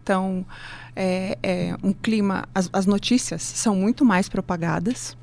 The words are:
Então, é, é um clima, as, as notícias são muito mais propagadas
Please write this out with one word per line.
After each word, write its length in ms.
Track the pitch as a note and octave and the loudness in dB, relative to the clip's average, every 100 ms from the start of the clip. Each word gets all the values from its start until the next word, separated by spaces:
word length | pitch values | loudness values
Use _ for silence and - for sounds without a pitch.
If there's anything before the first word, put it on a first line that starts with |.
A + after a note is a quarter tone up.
Então, 440 | - F#3+ F#3+ F#3 F#3 - - - - - | 0 0 0 -4 -8 -14 -16 -16 -12 -4
é, 420 | F#3+ F#3 F#3+ - | -2 0 -4 0
é 320 | G3 F3+ F3 E3+ | 0 2 -2 0
um 80 | G3 | -2
clima, 560 | G3 - A3 G3+ F#3+ - F#3+ | 0 0 2 2 0 -2 -2
as, 140 | F3+ | 0
as 140 | G3 F#3+ | 2 2
notícias 560 | G3 - B3 - E3 | 2 2 2 2 -6
são 340 | - - A#3 F#3+ | -6 0 0 2
muito 300 | G3 C4 C4 | 2 4 4
mais 240 | F3+ G3+ | 4 2
propagadas 880 | G3 - F3 E3 D#3+ F3 B3+ - - | -2 -2 -2 0 0 -2 -4 -8 -14